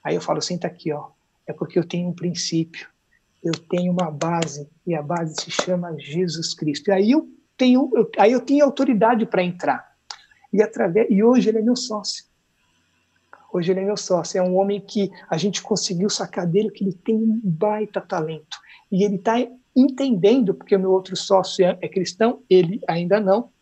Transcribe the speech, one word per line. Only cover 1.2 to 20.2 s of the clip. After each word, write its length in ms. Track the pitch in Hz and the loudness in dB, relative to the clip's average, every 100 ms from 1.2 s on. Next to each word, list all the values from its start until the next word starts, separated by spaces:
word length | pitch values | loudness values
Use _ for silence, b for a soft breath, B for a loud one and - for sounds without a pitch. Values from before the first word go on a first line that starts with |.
| _ _ - | _ _ -16
É 60 | |
porque 240 | - 170 185 | -10 -2 -2
eu 100 | 170 | -2
tenho 220 | 175 175 | -4 -6
um 40 | |
princípio, 720 | 175 175 170 - 165 165 - - _ _ _ _ _ | -4 -6 -4 -4 -2 -4 -10 -20 _ _ _ _ _
eu 80 | 165 | -6
tenho 400 | 160 _ 180 180 | -6 _ -2 -2
uma 180 | 180 170 | -2 -4
base, 580 | 147 165 170 165 143 143 _ - | -4 -2 -2 -4 -8 -16 _ -6
e 80 | 160 | -6
a 60 | |
base 320 | 147 175 165 151 | -4 -6 -4 -8
se 160 | - | -6
chama 440 | - - 180 175 151 | -6 -2 -4 -4 -10
Jesus 560 | 139 160 180 160 160 - | -8 -4 -4 -4 -8 -6
Cristo." 320 | 151 143 - | -6 -4 0
E 40 | |
aí 200 | 190 208 | 2 4
eu 180 | 302 - - _ - | 2 0 -20 _ 0
tenho, 360 | 254 254 269 | 4 4 4
eu, 160 | 247 - - | 0 0 4
aí 140 | 208 | 4
eu 100 | 254 | 4
tenho 240 | 247 285 285 | 0 4 4
autoridade 640 | 285 269 220 220 240 226 | 4 0 4 4 2 0
pra 160 | 185 | 0
entrar. 520 | 180 180 - 127 - _ _ B B B B | -2 -2 -4 -4 -8 _ _ B B B B
E 120 | 196 | 0
através, 440 | - - 208 180 233 | 0 0 0 2 2
e 160 | 196 | 4
hoje 260 | 226 247 208 | 6 4 4
ele 100 | 220 | 2
é 20 | |
meu 140 | 220 247 | 0 -2
sócio. 500 | - 214 196 - _ _ _ _ _ _ _ _ _ _ _ - _ | -4 -8 -8 -12 _ _ _ _ _ _ _ _ _ _ _ -20 _
Hoje 180 | 185 170 | -4 -2
ele 100 | 190 | -2
é 40 | 196 | -2
meu 100 | 202 | -4
sócio. 440 | - 180 160 190 | -2 -2 -2 -2
É 20 | |
um 160 | 180 185 | 0 0
homem 240 | 196 202 | 0 -2
que 300 | - 220 190 B B | -4 -4 -4 B B
a 80 | 165 | -2
gente 240 | 196 - | -2 -4
conseguiu 480 | - 196 - 170 202 | -4 -4 -2 -2 -2
sacar 380 | - 185 - 175 | -4 -6 -4 0
dele 240 | 185 220 | 0 0
que 120 | - | -4
ele 100 | 196 | -6
tem 220 | 180 - 220 | -6 -2 0
um 240 | 226 220 | 0 0
baita 580 | 208 160 214 214 214 190 | -2 -2 -2 -2 -4 -8
talento. 560 | - 180 160 160 _ - b b _ | -6 -6 -6 -8 _ -20 b b _
E 120 | 185 | 0
ele 160 | 202 190 | 0 0
tá 160 | - - - - _ - | 0 0 -2 -8 _ 2
entendendo, 800 | 277 262 277 202 | 2 2 0 4